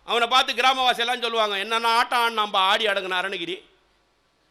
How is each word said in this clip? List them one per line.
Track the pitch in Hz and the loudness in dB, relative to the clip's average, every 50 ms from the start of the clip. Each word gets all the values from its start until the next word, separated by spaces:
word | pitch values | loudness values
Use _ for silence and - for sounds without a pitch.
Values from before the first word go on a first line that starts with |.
| _ | _
அவனை | 160 202 240 240 226 | -4 -2 0 0 2
பார்த்து | 247 262 269 269 262 | 2 2 2 2 0
கிராமவாசி | 214 247 262 262 262 254 254 233 - 233 | 0 2 2 2 2 2 0 0 0 -2
எல்லாம் | 233 247 247 | -2 -2 -2
சொல்லுவாங்க, | 226 233 226 226 214 208 202 190 | -4 -2 -2 0 0 0 -2 -4
"என்னென்ன | 196 220 226 226 233 233 | -4 -2 -2 0 0 2
ஆட்டம் | 226 233 254 247 262 240 233 | 2 2 2 2 2 0 0
ஆடினாம்பா, | 233 226 220 214 208 202 196 190 190 | 0 0 -2 -2 0 0 2 2 2
ஆடி | 208 220 220 208 | 2 2 2 0
அடங்குன | 196 202 185 185 185 180 | 0 0 -2 -2 -2 -4
அருணகிரி, | 180 196 196 185 170 165 185 - - _ _ _ _ _ _ _ _ _ _ _ _ _ _ _ _ _ | -4 -4 -6 -8 -8 -8 -10 -10 -14 _ _ _ _ _ _ _ _ _ _ _ _ _ _ _ _ _